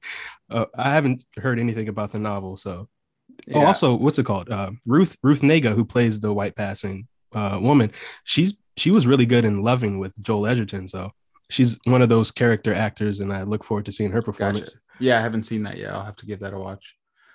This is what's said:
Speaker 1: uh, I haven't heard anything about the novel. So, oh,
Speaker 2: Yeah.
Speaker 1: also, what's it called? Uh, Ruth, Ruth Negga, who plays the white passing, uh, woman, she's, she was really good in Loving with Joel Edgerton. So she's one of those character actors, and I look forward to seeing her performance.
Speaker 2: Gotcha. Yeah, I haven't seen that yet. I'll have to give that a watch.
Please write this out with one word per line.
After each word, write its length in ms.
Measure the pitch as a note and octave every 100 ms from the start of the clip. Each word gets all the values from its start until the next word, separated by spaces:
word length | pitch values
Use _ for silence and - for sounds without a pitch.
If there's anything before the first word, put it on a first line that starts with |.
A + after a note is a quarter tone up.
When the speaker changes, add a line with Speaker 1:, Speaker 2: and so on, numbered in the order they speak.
| - - - - _
Speaker 1:
uh, 160 | A2+ A2 -
I 160 | C3
haven't 320 | D3+ C#3 B2+ - -
heard 200 | C3 A#2
anything 300 | A#2 A2+ A2
about 240 | G#2 G#2
the 80 | G#2+
novel. 380 | G#2+ G2+ F#2+ F#2
So, 320 | G2+ F2+ G#2+ _ _ _ _ - -
oh, 60 | C#3+
Speaker 2:
Yeah. 40 | D3
Speaker 1:
also, 300 | G3 D3 A#2+
what's 240 | C#3 D3
it 60 | B2
called? 240 | G2 F2+
Uh, 220 | G#2 G2 G#2+ -
Ruth, 300 | C#3 F#3 -
Ruth 180 | C3 C#3+
Negga, 320 | C#3+ D#3+ B2
who 120 | G#2+ A2+
plays 340 | B2 A#2+ G#2+
the 140 | G#2+
white 240 | G2+ G2+ -
passing, 500 | G2+ G2 G2+ F#2+ A2+ _ _
uh, 240 | A2 G2+ G2
woman, 300 | A2 C#3+ G#2+ - - - -
she's, 300 | - F#3 G#3 _ -
she 160 | F#3+
was 160 | G3+ A#2+
really 180 | C3+ A#2+
good 200 | A#2+ A2+
in 160 | G2+
Loving 380 | A2 B2+ A2 G2
with 220 | F#2 -
Joel 260 | G#2 G#2+ G#2
Edgerton. 420 | B2 G#2 G2 F#2
So 220 | - G2 - _ _ _
she's 280 | - B2 A2 -
one 160 | B2+
of 80 | A#2+
those 200 | A2+ A2
character 440 | - A#2+ A2 A2
actors, 480 | G2 G#2+ - G#2 G2+
and 100 | G2
I 120 | G2
look 200 | F#2+ G#2+
forward 220 | - G#2 G2+
to 80 |
seeing 180 | - G#2
her 100 | G#2+
performance. 500 | A2 G#2 G2+ G#2 -
Speaker 2:
Gotcha. 80 | - _ _
Yeah, 180 | B2+ A#2+
I 40 |
haven't 220 | A2+ A2
seen 200 | G#2+ A2+
that 140 | G#2 F#2+
yet. 160 | G2+
I'll 100 | G2
have 140 | G2+ G#2+
to 80 | G#2+
give 140 | G2
that 140 | G2
a 60 | F#2+
watch. 380 | F#2+ G2+ - _ _ _ _